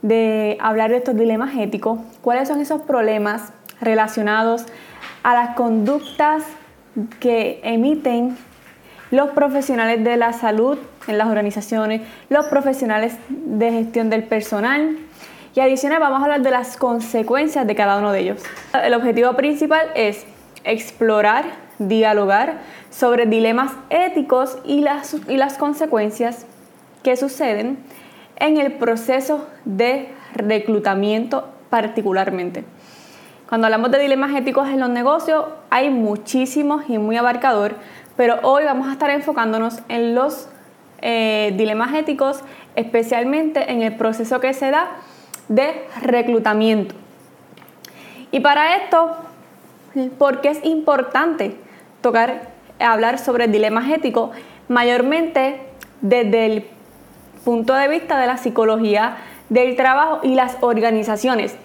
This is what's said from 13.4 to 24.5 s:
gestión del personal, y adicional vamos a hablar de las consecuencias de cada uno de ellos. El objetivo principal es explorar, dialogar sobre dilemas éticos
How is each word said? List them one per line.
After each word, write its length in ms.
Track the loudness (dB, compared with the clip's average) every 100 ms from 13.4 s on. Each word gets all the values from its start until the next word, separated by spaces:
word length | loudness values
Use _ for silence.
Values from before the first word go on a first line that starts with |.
| -4 0 0
gestión 380 | 0 -2 -2 0
del 160 | 0 0
personal, 720 | -4 -2 -2 0 0 0 -4 -10 -20 -20 -20 -6 2
y 60 |
adicional 400 | 2 2 0 2
vamos 180 | 2 2
a 40 |
hablar 180 | 0 2
de 100 | 2
las 240 | 0 -2 -2
consecuencias 880 | -2 -2 -2 -2 0 0 0 0 0
de 80 |
cada 240 | 2 2 2
uno 140 | 0
de 80 | 0
ellos. 240 | -2 -6 -10 -16 -4
El 220 | 0 2 2
objetivo 360 | 2 2 2 2
principal 540 | 0 0 2 2 0 0
es 300 | -2 -2 -14 -20 -20 -12 -6
explorar, 800 | -4 -6 -2 2 4 4 2 -2 -10 -20 -6
dialogar 760 | 0 2 4 4 4 2 2 -4 -14 -20 -20
sobre 360 | 0 2 4 2
dilemas 460 | 2 2 2 -2 -6 -2
éticos 680 | 0 0 0 0 2 0